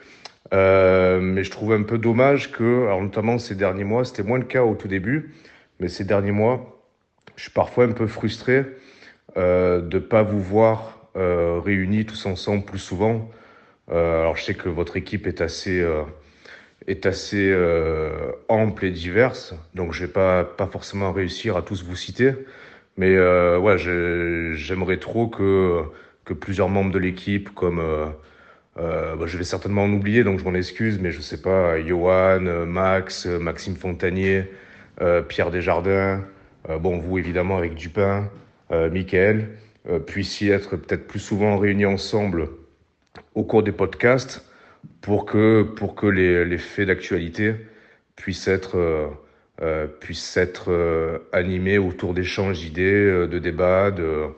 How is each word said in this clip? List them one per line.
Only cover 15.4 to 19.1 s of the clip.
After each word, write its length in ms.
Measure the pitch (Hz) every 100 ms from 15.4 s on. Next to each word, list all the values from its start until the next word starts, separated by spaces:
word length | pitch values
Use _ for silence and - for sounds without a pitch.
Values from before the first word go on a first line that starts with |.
assez, 400 | 82 - 101 90
euh, 220 | 85 78 76 78 - _ - - - - -
est 200 | 95 98
assez, 440 | 92 - 104 98
euh, 800 | 92 87 82 80 78 78 78 69 - -
ample 360 | 110 110 -
et 80 | 95
diverse, 640 | 87 82